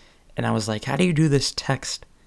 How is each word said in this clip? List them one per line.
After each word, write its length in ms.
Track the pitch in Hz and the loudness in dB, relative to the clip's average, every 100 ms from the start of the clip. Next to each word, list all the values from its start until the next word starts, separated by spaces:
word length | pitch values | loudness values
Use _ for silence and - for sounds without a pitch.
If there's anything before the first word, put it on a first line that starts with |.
| - _ _ - | -20 _ _ -6
and 80 | |
I 60 | 117 | -2
was 160 | 113 107 | 0 -2
like, 200 | 107 - | -4 -2
"How 100 | 139 | 0
do 80 | |
you 80 | 180 | 2
do 160 | 156 160 | 4 4
this 240 | 139 - | 2 0
text?" 500 | - - 131 - - - _ | -4 -4 -4 -4 -10 -12 _